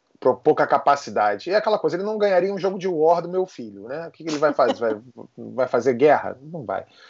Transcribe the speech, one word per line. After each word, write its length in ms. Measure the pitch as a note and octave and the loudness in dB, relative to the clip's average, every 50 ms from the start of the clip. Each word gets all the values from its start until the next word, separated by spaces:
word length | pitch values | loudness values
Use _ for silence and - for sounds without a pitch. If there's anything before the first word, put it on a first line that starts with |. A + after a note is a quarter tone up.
| _ _ _ _ | _ _ _ _
pra 160 | - C3 A#2+ | 2 2 2
pouca 320 | - _ D3+ D3+ - D3 | 4 _ 2 2 2 2
capacidade. 840 | - D3+ C#3 - D3 C#3+ - - A#2 G2+ A2 G#2 G#2 G#2 G2+ - E3+ | 2 2 2 4 2 2 2 0 -4 -2 0 0 0 0 -2 -4 -2
E 40 | |
é 40 | G3 | -2
aquela 220 | G#3+ - A3 G#3+ - | 0 2 2 0 0
coisa, 160 | - D3+ D#3 | 0 -2 -2
ele 80 | F3 | -2
não 160 | G3 G#3+ A3 G#3+ | -4 -6 -2 0
ganharia 340 | G#3 G3+ F#3 F3+ F3+ G3 | 0 2 4 2 2 0
um 60 | G3+ F#3 | -2 -2
jogo 220 | E3 G3 F#3+ F#3+ | -4 -4 -4 -4
de 80 | F3 F#3+ | -4 -4
war 340 | F3 D3+ D#3 E3 E3+ F3 | 0 2 4 4 4 2
do 60 | E3 E3+ | 0 -2
meu 180 | F3+ F#3 F#3 | -4 -4 -4
filho, 400 | - - - A#2+ G#2+ G2+ G2 G2+ | -4 -8 -12 -14 -14 -14 -16 -12
né? 220 | A#2 C#3 D#3+ E3 D#3+ | -12 -12 -12 -12 -14
O 20 | |
que 140 | - - D#3 | -16 -12 -8
que 60 | E3 | -6
ele 80 | D3+ C#3+ | -2 0
vai 140 | D3+ D3 | 0 2
fazer? 220 | C#3 - C3 A#2+ - | 4 4 2 2 2
Vai, 220 | - A#2 A2+ A2 G#2 B2 B2+ _ A2+ | 0 -2 -2 -2 -4 -8 -16 _ -20
<laughs> 160 | - - _ B2 | -20 -20 _ -16
vai 300 | A2+ A2 A2 A#2+ B2+ - | -16 -8 -2 -2 -2 0
fazer 260 | - B2 A2+ C3+ A#2+ | 0 2 2 2 2
guerra? 420 | A#2 C#3+ D3+ C3 A2 G2 G2 - B2 | 4 6 4 4 4 2 -4 -10 -12
Não 220 | C#3 D#3 E3+ D#3+ A#2 | -14 -14 -14 -12 -8
vai. 200 | G2 F#2+ F#2 - - _ _ - - | -6 -6 -6 -6 -10 _ _ -20 -20